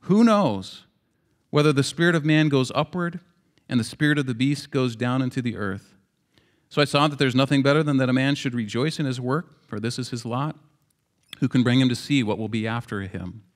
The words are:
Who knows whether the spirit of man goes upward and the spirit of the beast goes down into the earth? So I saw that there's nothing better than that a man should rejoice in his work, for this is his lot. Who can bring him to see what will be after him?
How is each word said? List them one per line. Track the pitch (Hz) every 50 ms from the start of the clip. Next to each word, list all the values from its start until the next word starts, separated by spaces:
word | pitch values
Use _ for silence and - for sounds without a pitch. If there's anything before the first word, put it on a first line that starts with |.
Who | _ - 175 208 240
knows | 233 214 208 202 151 104 98 95 - - - - _ _ _ _ _ _ _ _ _ _ _ _ _
whether | - 147 147 151 147
the | 135 139
spirit | - - - 170 175 170
of | 165 143
man | 156 156 156 156 156
goes | 143 135 131 123 -
upward | 127 151 151 - 180 175 170 170 175 _ _ _ _ _ _ _ _ _
and | _ 127 123
the | 110
spirit | - - - 151 147 147 147
of | 143
the | 131 127
beast | 110 127 139 143 139 - -
goes | - 135 131 127 113
down | 110 123 123 123 131 131
into | 127 - -
the | 120 120 107
earth? | - 104 101 95 98 - _ _ _ _ _ _ _ _ _ _ _ _ _ _ _ _ _
So | - - 147
I |
saw | 135 - 143 147 156
that | 143 131
there's | 147 135 117
nothing | 131 135 123 143 139 131
better | 139 143 151 160
than | 147 143
that | 131 131 127
a | 127
man | 131 131 139 143
should | 139 - 139 123
rejoice | 123 113 104 101 117 127 156 151 -
in | 160
his | 135 127 123
work, | 123 123 131 156 180 - _ _ _
for | _ - 104
this | 107 113 120 -
is | 127 -
his | - 120 113
lot. | 117 113 123 139 156 - - _ _ _ _ _ _ _ _ _ _ _ _ _ _ - -
Who | - 127
can | - 135 123
bring | 120 120 131
him | 135 127
to | 123
see | - - - 147 139 123
what | 104 104
will | 90 110 110
be | 110 113 110
after | 113 113 120 117 - - 101 98
him? | 92 - 95 92 90 95 110 - _ _